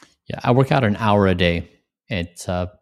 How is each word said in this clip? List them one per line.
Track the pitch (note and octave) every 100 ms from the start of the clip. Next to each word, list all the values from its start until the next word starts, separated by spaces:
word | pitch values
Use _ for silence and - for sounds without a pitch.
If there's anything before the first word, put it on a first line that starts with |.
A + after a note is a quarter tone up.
| - _ -
Yeah, | -
I | C3
work | B2 C3
out | D3
an | A2 G2+
hour | A2 G#2 F#2+
a |
day. | F2+ F2 E2+ - _ _ _ -
It's, | F#2+ F2 - -
uh, | F2+ F2+ -